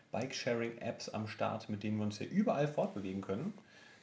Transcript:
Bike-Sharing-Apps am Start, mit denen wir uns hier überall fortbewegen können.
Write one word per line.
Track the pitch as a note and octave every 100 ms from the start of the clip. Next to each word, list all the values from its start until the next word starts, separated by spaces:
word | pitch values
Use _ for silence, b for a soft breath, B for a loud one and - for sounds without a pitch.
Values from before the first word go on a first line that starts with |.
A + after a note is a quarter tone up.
| b
Bike-Sharing-Apps | G#2 C3+ - B2 A#2 A#2 A#2 A#2 A#2 -
am | A2 G#2+
Start, | - G#2 A2 -
mit | G#2
denen | G#2+ G#2+
wir |
uns | G#2 G#2
hier | -
überall | G3+ G#3+ C3+ D3
fortbewegen | - G3+ G#2 F#2+ F#2+
können. | F#2+ G2+ F#3 - b b b b